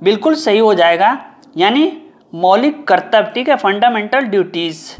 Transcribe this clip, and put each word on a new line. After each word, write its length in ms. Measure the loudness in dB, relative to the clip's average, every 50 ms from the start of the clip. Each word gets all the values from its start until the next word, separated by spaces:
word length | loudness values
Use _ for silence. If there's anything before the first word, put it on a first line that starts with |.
बिल्कुल 340 | 0 0 0 2 0 0 0
सही 240 | 0 0 0 2 4
हो 140 | 4 4 4
जाएगा, 440 | 4 4 2 4 2 2 0 0 -2 -8 -18 -20 _ _ _ -4
यानी 540 | 0 0 0 2 2 0 0 -2 -8 -20 -20 _ _ _ -16 -8
मौलिक 540 | -2 2 2 2 4 2 0 -2 -4 -2
कर्तव्य, 440 | 0 0 0 0 0 0 0 0 0 -4
ठीक 160 | -6 -2 -2
है, 60 | -2
फंडामेंटल 720 | 0 0 -2 0 2 0 0 0 -2 -4 -2 -2 -2 -2
ड्यूटीज, 600 | 0 -2 -2 -2 -2 -4 -8 -6 -8 -8 -12 -16 -18 -18